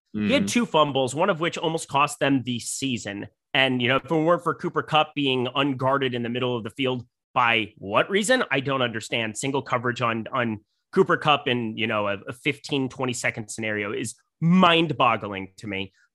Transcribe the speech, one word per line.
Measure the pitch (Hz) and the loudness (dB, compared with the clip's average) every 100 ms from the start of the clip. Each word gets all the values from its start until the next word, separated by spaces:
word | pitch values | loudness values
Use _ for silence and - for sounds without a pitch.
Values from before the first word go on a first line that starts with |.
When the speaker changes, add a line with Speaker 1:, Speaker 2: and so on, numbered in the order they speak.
| _ | _
Speaker 1:
He | 107 104 | -4 0
had | 269 | 0
Speaker 2:
Mm-hmm. | - | 2
Speaker 1:
two | 240 233 | 0 2
fumbles, | 160 147 135 127 | 2 4 2 0
one | 139 190 | 0 0
of | 165 | 0
which | 170 - | -2 -2
almost | 165 160 - | -4 -4 -2
cost | 139 143 - | 0 0 0
them | 143 139 | 2 2
the | 120 120 | 0 -6
season. | - - 135 113 104 101 104 _ _ | -6 -6 -4 -4 -6 -10 -12 _ _
And, | 135 131 127 | 2 2 2
you | 120 | 2
know, | 135 | 2
if | - | 2
it | |
weren't | 160 156 175 | 0 2 2
for | 165 - | 0 -4
Cooper | 175 156 | -4 -4
Kupp | - 156 151 | 0 2 2
being | 147 139 131 123 | 0 0 0 0
unguarded | 131 139 127 131 139 131 | 0 0 0 0 2 0
in | 123 | -2
the | 117 | -4
middle | 123 127 120 | -2 -2 -4
of | |
the | 107 | -6
field, | - 127 127 123 _ _ | -2 -2 -2 -8 _ _
by | 127 120 113 104 - | 2 4 2 0 -8
what | 98 110 165 | 0 2 2
reason? | 202 208 254 - | 2 2 2 2
I | 139 | -2
don't | 135 135 | 0 0
understand. | 120 110 - 120 113 107 | 0 -4 -4 -4 -4 -4
Single | 139 135 | -4 -4
coverage | 127 127 120 120 | -2 -2 -2 -2
on, | 117 113 107 | -2 -2 -4
on | 131 117 104 _ _ _ | -2 -2 -4 _ _ _
Cooper | 190 175 160 | 0 2 2
Kupp | 156 143 135 | 4 2 2
in, | 123 113 113 | -2 -2 -4
you | 110 | -2
know, | 110 101 | 0 -2
a, | 98 - | -4 -8
a | |
fifteen, | - 151 135 - 143 131 | -6 -4 -4 -4 -4 -4
twenty | - 127 | -4 -4
second | 120 120 117 104 | -2 -4 -4 -10
scenario | - 110 107 104 | -6 -4 -2 -4
is | 120 135 - _ - | -4 -6 -10 _ -2
mind-boggling | 165 185 180 165 165 135 127 110 104 98 95 - | 4 6 6 6 2 2 2 2 -2 -8 -8 -12
to | 107 | -8
me. | 95 95 _ _ | -6 -8 _ _